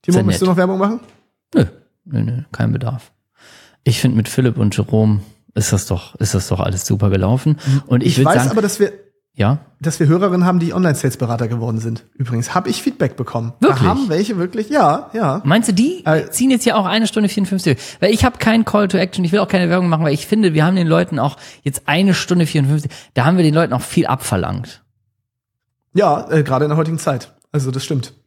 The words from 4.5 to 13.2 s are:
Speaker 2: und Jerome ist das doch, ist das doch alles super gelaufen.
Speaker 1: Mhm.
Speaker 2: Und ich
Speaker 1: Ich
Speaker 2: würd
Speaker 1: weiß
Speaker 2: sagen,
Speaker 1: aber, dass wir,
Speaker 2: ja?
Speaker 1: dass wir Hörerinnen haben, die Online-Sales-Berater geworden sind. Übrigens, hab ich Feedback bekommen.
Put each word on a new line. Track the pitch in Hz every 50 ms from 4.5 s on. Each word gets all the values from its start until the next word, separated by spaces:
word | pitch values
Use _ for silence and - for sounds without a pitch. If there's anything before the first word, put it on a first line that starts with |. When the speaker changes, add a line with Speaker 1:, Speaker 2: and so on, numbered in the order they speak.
| 110 -
Speaker 2:
und | 113 104 98
Jerome | - 101 - - 110 110 107 107 104 98 - - _ _ _ _
ist | 107 107 - -
das | 98 -
doch, | - 98 92 - - -
ist | - - 98 -
das | 95 - -
doch | 92 90
alles | 92 95 92 92 -
super | - 98 98 104 101
gelaufen. | 98 95 95 98 120 135 - 156 151 151 -
Speaker 1:
Mhm. | 139 135 143 -
Speaker 2:
Und | - 123 123 117
ich | - 143
Speaker 1:
Ich | 113
Speaker 2:
würd | 135
Speaker 1:
weiß | 147 170
Speaker 2:
sagen, | 160 127 135
Speaker 1:
aber, | - 220 220
dass | 202 - -
wir, | 202 190 - - - _ _ _ _ _ _
Speaker 2:
ja? | - 101 104 135 147 - _ _ _
Speaker 1:
dass | - 160 156 -
wir | 170
Hörerinnen | 147 160 180 196 202 180 180 180
haben, | 180 185 180
die | 165 170 -
Online-Sales-Berater | 180 185 170 143 135 - 135 - - 127 113 117 117 123 110
geworden | 120 117 113 120 113 113
sind. | 110 117 117 113 - _ _
Übrigens, | _ 131 117 123 117 123 - -
hab | 185 202
ich | 127 - - -
Feedback | 285 254 - - 131 -
bekommen. | -